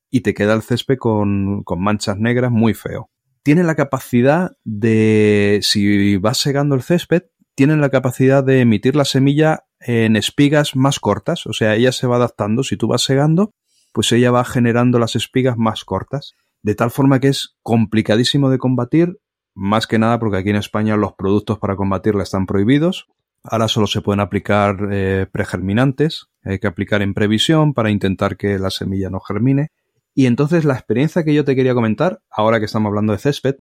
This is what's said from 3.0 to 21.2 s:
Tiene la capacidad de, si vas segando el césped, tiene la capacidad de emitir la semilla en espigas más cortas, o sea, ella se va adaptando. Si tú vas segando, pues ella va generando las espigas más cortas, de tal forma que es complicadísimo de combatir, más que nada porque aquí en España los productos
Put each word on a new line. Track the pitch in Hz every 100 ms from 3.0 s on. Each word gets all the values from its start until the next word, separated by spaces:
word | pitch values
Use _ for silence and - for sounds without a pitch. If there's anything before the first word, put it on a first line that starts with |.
| - _ _ _
Tiene | - 156
la | 175
capacidad | 156 135 131 - 120 127 160 180 -
de, | - 104 113 110 110 107 107 104 101 104
si | - 107 101 101 101 101
vas | 104 117
segando | 147 139 147 135
el |
césped, | - 175 - 170 - _ _ -
tiene | 135 156
la | 143
capacidad | 131 127 - 131 135
de | 131 131
emitir | 120 107 127
la | 143
semilla | 135 135 139 147 156 160 - _
en | - 117 113
espigas | 110 - - 143 151 143 131
más | 135 135
cortas, | 104 98 - 170 -
o |
sea, | 110 110
ella | 107 127
se | - 127
va | 123
adaptando. | 120 - 104 113
Si | 139 101
tú | 113
vas | 120
segando, | - 135 151 165 208 - _ _ _
pues | - 107
ella | 117 123
va | 123
generando | 120 131 117 117 123 123
las | 117 117
espigas | - 131 131 117
más | 113 -
cortas, | - 95 - 139 - _ _ _
de | 104 107
tal | 117
forma | 131 135 135
que | 135
es | 139 - _
complicadísimo | - 117 113 107 110 110 127 143 135
de | 131
combatir, | 127 127 120 156 175 180 _ _ _
más | - 98 107 -
que | 113
nada | 113 117
porque | 113 98
aquí | 95
en | 104
España | 101 107 107 107
los | 101
productos | -